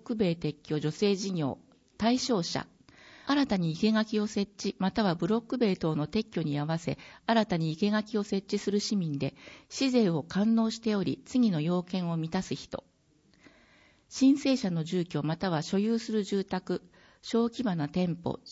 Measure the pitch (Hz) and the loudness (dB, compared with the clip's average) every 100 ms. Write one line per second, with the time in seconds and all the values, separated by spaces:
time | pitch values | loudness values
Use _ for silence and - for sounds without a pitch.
0 | - 220 185 170 151 - - 151 147 - | -4 0 0 0 -4 -6 -4 -2 -2 0
1 | 202 190 196 175 139 - _ _ _ - | 2 2 -2 -2 -4 -4 _ _ _ -2
2 | 220 247 - 208 170 - - _ _ - | 0 2 2 0 0 -4 -8 _ _ -20
3 | - - - 285 277 196 170 156 214 220 | -20 -10 -2 0 2 0 0 2 2 2
4 | 214 214 208 208 196 - 202 - 190 233 | 2 0 0 -2 -4 -4 -6 -2 0 2
5 | 202 170 175 226 226 247 220 185 165 156 | 2 2 0 0 -2 0 2 2 0 0
6 | 151 214 - 180 160 143 151 165 - 147 | -2 -2 -2 -4 -2 -2 -2 -4 -4 -8
7 | - - - 226 214 160 160 160 208 214 | -10 -6 0 2 2 0 -2 0 0 0
8 | 214 214 202 196 - 202 - 202 - 208 | -2 -4 -2 -4 -2 -4 0 -2 0 -2
9 | 165 139 135 - - - - - 269 247 | -2 -2 -4 -6 -18 -20 -12 -2 2 4
10 | 202 160 - 185 220 226 226 226 220 208 | 4 2 -2 0 2 2 2 -2 -2 0
11 | 175 - - 254 226 160 156 180 175 185 | 0 -4 -2 2 2 2 0 0 -2 -4
12 | 170 165 160 185 - - - - - _ | -2 -2 -2 -4 -4 -8 -8 -12 -12 _
13 | _ _ _ _ - _ _ _ _ _ | _ _ _ _ -20 _ _ _ _ _
14 | _ - 269 277 277 262 190 165 156 180 | _ 4 4 6 4 2 0 -2 -2 -2
15 | 170 147 147 160 196 156 160 196 220 233 | -2 -2 -2 -2 0 0 0 0 2 0
16 | 226 214 196 202 190 185 - 180 - - | 0 -2 0 -2 -2 -6 -4 -6 -8 -20
17 | - _ - 226 233 226 233 165 151 180 | -20 _ -2 0 0 0 -2 -2 -2 0
18 | 180 165 - - - | 0 -2 -4 -6 -10